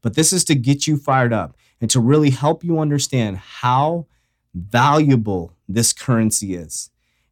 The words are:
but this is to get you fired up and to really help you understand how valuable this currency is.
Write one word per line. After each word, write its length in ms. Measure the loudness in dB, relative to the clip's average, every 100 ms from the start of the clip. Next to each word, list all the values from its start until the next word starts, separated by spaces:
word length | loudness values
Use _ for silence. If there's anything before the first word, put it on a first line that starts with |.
but 120 | -4
this 180 | 0 2
is 140 | 2 0
to 100 | 0
get 320 | 2 0 0
you 80 | -2
fired 380 | 0 2 2
up 240 | 0 -4 _ _ -6
and 80 | -2
to 100 | 0
really 300 | 4 4 4
help 340 | 2 0 -2
you 160 | -2 -2
understand 560 | 0 -2 -2 -2 -2 -6
how 680 | -12 -6 0 0 0 -4 -8 _ _ _ _ -14
valuable 960 | -4 0 2 4 4 2 0 -4 -6 _ -6
this 240 | -2 -2
currency 640 | -2 -2 0 0 -2 -6 -8
is. 340 | -10 -14 -14 _ _ _ _